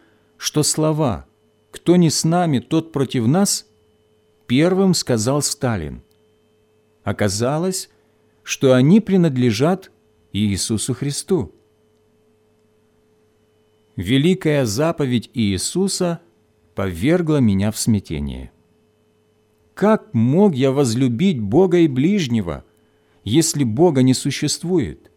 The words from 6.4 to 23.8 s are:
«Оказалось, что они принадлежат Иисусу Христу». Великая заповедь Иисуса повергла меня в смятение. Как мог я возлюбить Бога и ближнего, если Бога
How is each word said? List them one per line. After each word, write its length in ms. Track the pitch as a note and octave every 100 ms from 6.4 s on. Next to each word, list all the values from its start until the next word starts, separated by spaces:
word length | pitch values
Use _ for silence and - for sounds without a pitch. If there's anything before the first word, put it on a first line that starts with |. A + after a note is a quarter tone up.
| _ _ _ _ _ _
«Оказалось, 840 | - G#2+ G#2 G2+ A#2+ D3+ F#3 F#3 - _ _ _ _ _
что 300 | - - C3
они 260 | B2+ C3+ G#3+
принадлежат 920 | G#3+ F#3+ E3 B2+ B2 G#2+ D3+ F#3+ - _ _ _ _
Иисусу 600 | G2 G#2+ F#2+ - A2 -
Христу». 600 | B2 C#3+ C#3+ - F#3 F2+ _ _ _ _ _ _ _ _ _ _ _ _ _ _ _ _ _ _ _ _ _ _ _ _ -
Великая 680 | F2+ C3+ D#3+ F#3 D#3 D3 A#2+
заповедь 640 | G#2 D#3 E3 C#3 A#2+ -
Иисуса 840 | - G#2 F#2 - E3+ G3 - F3 E3 _ _ _ _ _ -
повергла 640 | G2 E2 B2 F3+ D#3 D3
меня 340 | A2+ F#2+ G#2
в 60 | -
смятение. 760 | - G#2 - D2+ C#2+ B1+ C2 _ _ _ _ _ _ _ _ _ _ _ _
Как 400 | - G3+ G#3+ -
мог 400 | A#2 A#2 D#3 G#3
я 180 | C3 C3+
возлюбить 680 | C3+ C3 A2+ C3 A#2 F#3+ C#3+
Бога 400 | G2+ C#3 F#3+ F3
и 80 | E3
ближнего, 800 | B2+ D#3 G#3 C#3 A#2 E2+ C#2 - _ _ _ _ _
если 400 | G2 C#3 D#3+ D3
Бога 380 | B2 A2